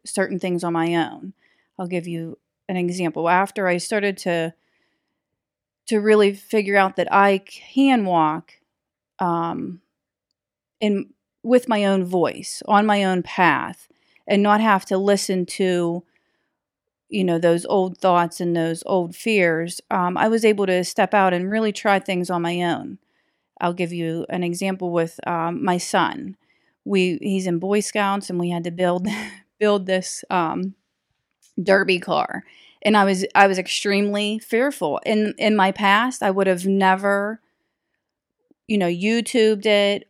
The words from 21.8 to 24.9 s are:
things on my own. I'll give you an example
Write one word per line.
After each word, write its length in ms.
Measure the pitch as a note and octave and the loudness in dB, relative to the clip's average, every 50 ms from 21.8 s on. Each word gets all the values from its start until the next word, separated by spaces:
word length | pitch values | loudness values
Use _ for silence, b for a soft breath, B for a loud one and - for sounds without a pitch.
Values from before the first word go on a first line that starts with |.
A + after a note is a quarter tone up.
| - G#3+ G3 F#3+ | 0 0 0 0
things 300 | F#3+ - F#3+ F3+ F3+ F3 | 0 -2 -4 -4 -4 -2
on 120 | F3+ E3+ | -4 -4
my 200 | E3+ E3+ F3 F3 | -2 -2 -2 -2
own. 360 | F3 E3+ D#3+ A2 - - G3 - _ _ _ _ _ _ _ _ _ _ _ - | -2 -2 -2 -4 -6 -10 -14 -18 _ _ _ _ _ _ _ _ _ _ _ -4
I'll 140 | F#3 F3 F3 | -4 -4 -2
give 180 | F3 F3+ E3 | -2 -4 -4
you 340 | F3 E3+ E3 E3 D#3+ E3 - - | -4 -4 -4 -4 -4 -4 -6 -6
an 140 | - F#3 | -4 -4
example 480 | F3 F3 F3 F3+ G3 G3 F#3+ F#3 F#3 F3 | -2 -4 -4 -4 -4 -6 -4 -4 -4 -2